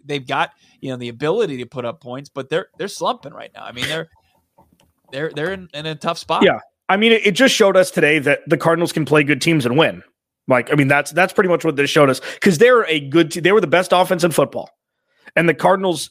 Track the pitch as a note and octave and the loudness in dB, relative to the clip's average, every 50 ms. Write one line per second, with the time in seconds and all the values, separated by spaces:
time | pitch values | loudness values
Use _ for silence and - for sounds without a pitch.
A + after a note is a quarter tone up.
0 | _ C#3+ D3 C#3+ B2+ B2+ C3+ C#3+ D#3 - _ _ _ _ _ _ - C#3 C3 B2 | _ -10 -10 -10 -6 -6 -4 -4 -4 -4 _ _ _ _ _ _ -12 -10 -10 -10
1 | B2 A#2+ A#2 A2+ D3 D3+ F3 A3+ A#3 E3+ C#3 B2 B2 A#2 - B2+ A#2+ A#2 - _ | -10 -12 -10 -6 -4 -2 -2 -2 -2 -4 -4 -10 -12 -12 -12 -10 -10 -10 -10 _
2 | _ B2 B2 C3 C#3+ - _ F3+ - - D#3 E3+ - _ _ _ F3+ G3+ - - | _ -14 -14 -14 -16 -14 _ -14 -10 -6 -6 -6 -6 _ _ _ -12 -10 -10 -6
3 | - G3+ B3 A#3 - - - G#2 A2+ - _ - - - A2+ B2 B2+ C3+ D3+ D#3+ | -6 -6 -6 -6 -10 -20 -18 -18 -20 -20 _ -20 -18 -16 -12 -10 -8 -6 -6 -8
4 | E3 - _ _ _ _ _ _ _ _ _ _ _ _ _ _ _ _ _ _ | -10 -12 _ _ _ _ _ _ _ _ _ _ _ _ _ _ _ _ _ _
5 | _ _ - C3+ D3+ D#3+ C3+ D3 D3+ F3+ F#3+ F#3+ F#3 F3 - D3 D#3 D#3+ D#3 D#3 | _ _ -10 -8 -8 -8 -6 -6 -6 -6 -8 -10 -14 -18 -18 -14 -12 -12 -12 -8
6 | - D#3+ E3+ - - - D#3+ F3 - F3+ C3+ G#2+ - _ _ _ _ - F#3 G3 | -6 -6 -6 -6 -6 -4 0 2 2 2 2 0 -8 _ _ _ _ -4 0 2
7 | A3 A#3 A3+ A3 F#3+ G3+ F#3 - C4 C4 - - G#3+ G3 F#3 F#3 F#3 - - F#3 | 4 4 4 4 2 0 2 4 2 2 4 4 2 4 4 4 2 2 0 0
8 | D#3 D3 D#3 D#3 B2+ C#3 C#3+ - - D3 E3 C#3+ - E3 E3 E3 F3 D#3+ - E3+ | 2 2 2 2 2 0 -2 -2 0 -2 -2 0 2 0 0 0 -2 -2 -2 -4
9 | D3+ C3+ D3 D3+ D3 C#3 D3 C3 - E3 E3 D#3 B2+ A#2+ A#2+ D3 E3 C#3 F2+ F3 | -2 2 2 2 4 2 0 0 0 0 0 0 0 0 2 2 2 0 0 -6
10 | - _ _ _ _ _ _ _ _ - B2+ B2+ A#2+ - D3+ D3 C#3 C3+ C#3+ C#3+ | -16 _ _ _ _ _ _ _ _ 0 0 0 2 0 0 0 2 2 2 0
11 | C#3+ - D3+ E3 F#3 F#3+ - - G#3 F#3 F3 E3 - D#3+ D3 C3 C#3+ C3+ - D#3 | 0 -2 0 0 0 0 2 0 0 2 0 0 0 -2 -2 -2 -2 0 4 4
12 | D3 C3+ B2+ - - - - - - G#3 F3+ C#3+ A3+ B3 B3+ A#3 G#3 D#3+ D#3+ D#3 | 4 4 2 -2 -6 -14 -12 0 2 2 4 6 4 6 6 4 2 0 -2 -4
13 | C#3+ C#3 C3+ E3 E3+ D3+ - E3+ D3+ F3 G3 A3 F3 D3+ D3+ F3 F#3 - F#3+ F3+ | -4 0 2 2 2 2 -2 -2 0 2 2 2 2 2 2 0 2 2 2 2
14 | F#3 E3+ F#3+ E3+ E3 F3 D3 - C#3+ - - A2+ - - _ _ _ _ _ _ | 2 2 0 0 0 0 2 0 0 0 -2 -12 -14 -14 _ _ _ _ _ _
15 | _ _ _ _ _ - _ - E3 E3+ D#3 - - F3+ F#3+ G3 G3 F#3+ E3+ C#3+ | _ _ _ _ _ -6 _ 0 2 2 0 2 2 2 2 2 0 -2 -4 -4
16 | - - | -8 -14